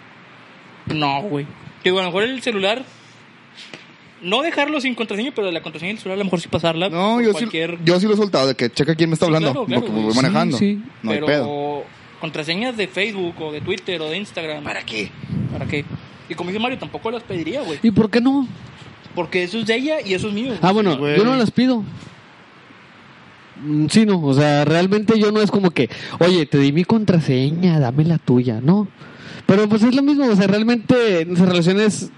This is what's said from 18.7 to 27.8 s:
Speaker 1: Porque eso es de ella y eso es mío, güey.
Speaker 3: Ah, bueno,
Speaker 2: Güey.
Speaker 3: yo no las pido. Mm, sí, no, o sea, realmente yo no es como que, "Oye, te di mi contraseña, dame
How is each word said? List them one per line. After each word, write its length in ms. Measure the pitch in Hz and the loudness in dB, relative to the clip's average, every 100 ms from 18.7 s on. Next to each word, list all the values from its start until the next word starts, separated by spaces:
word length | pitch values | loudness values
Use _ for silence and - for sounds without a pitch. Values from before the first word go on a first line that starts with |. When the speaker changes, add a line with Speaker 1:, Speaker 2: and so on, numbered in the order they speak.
| - - - - - | -20 -20 -20 -10 -8
Speaker 1:
Porque 280 | 160 185 | -4 -4
eso 160 | 180 220 | -4 -4
es 60 | 220 | -2
de 80 | 226 | -2
ella 200 | 285 311 202 | -2 -4 -2
y 80 | |
eso 140 | 185 214 | -4 -2
es 40 | |
mío, 140 | 202 262 | -4 -4
güey. 120 | 190 | 0
Speaker 3:
Ah, 100 | 170 | 2
bueno, 260 | 214 196 135 | 2 2 0
Speaker 2:
Güey. 200 | 147 151 | 2 2
Speaker 3:
yo 80 | 226 | 2
no 100 | 262 | 2
las 160 | 214 | 0
pido. 320 | - 254 240 190 - - - - - - - - - - - - - - - - - | 2 0 0 -4 -12 -18 -20 -20 -20 -20 -20 -20 -20 -20 -20 -20 -20 -20 -20 -20 -12
Mm, 240 | 147 151 151 | -2 0 4
sí, 160 | 214 214 | 4 4
no, 160 | 185 | 4
o 100 | 143 | 4
sea, 320 | 135 147 143 147 | 4 4 4 4
realmente 540 | 165 190 208 208 220 | 2 2 2 2 4
yo 120 | 208 | 4
no 100 | 214 | 2
es 100 | 208 | 2
como 200 | 202 185 | 2 2
que, 180 | - 120 - - - | 2 -2 -4 -8 2
"Oye, 260 | 170 180 147 | 4 4 2
te 120 | 143 | 2
di 140 | 139 | 4
mi 120 | 151 | 2
contraseña, 960 | 180 226 202 175 143 127 139 165 180 | 2 2 4 2 2 2 0 2 2
dame 260 | 156 | 2